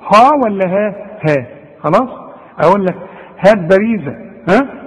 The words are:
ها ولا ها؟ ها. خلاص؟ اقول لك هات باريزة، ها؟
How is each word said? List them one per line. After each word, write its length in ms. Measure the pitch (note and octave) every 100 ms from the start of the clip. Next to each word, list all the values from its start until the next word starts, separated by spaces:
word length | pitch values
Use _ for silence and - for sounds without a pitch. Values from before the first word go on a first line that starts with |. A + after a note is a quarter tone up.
ها 300 | - G3+ B3+ D4
ولا 220 | A#3+ G3 F#3+
ها؟ 280 | F#3+ G#3 G3 - - D#3
ها. 180 | D3 A#2+ - - -
خلاص؟ 260 | D3 F3+ B3 - - - - -
اقول 280 | D3+ G3 F#3+
لك 100 | F3 - - - -
هات 200 | F3+ G#3+
باريزة، 580 | D#3+ F#3+ A3 A3 C#3 - - - -
ها؟ 180 | G3+ C#4 -